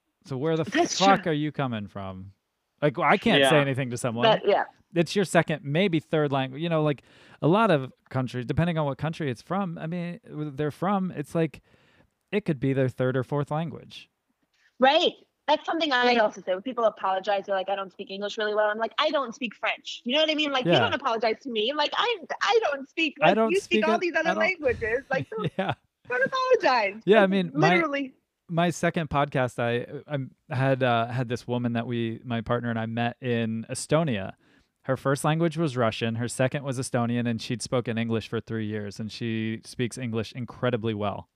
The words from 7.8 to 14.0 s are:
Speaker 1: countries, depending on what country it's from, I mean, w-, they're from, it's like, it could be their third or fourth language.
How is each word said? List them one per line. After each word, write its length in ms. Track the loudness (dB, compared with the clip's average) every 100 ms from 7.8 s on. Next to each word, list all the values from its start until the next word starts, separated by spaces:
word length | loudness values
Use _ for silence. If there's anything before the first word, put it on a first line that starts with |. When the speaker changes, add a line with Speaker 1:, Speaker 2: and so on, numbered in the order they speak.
| 0 -12 _
Speaker 1:
countries, 380 | -4 -2 -4 -2
depending 320 | 0 0 0
on 80 | -2
what 100 | -2
country 340 | -4 -4 -4
it's 120 | -4
from, 340 | -4 -4 -4 -6
I 100 | -8
mean, 340 | -6 -6 -10 -12
w-, 260 | -8 -8
they're 180 | -4 -4
from, 400 | -2 0 0 -2
it's 240 | -4 -4
like, 260 | 0 -2 -4 _ _ _ _ _ _ _
it 140 | -2 -2
could 140 | 0
be 120 | 0
their 160 | 2 0
third 260 | 0 0 0
or 80 |
fourth 260 | -2 -2 -2
language. 580 | -4 -4 -8 -16 -20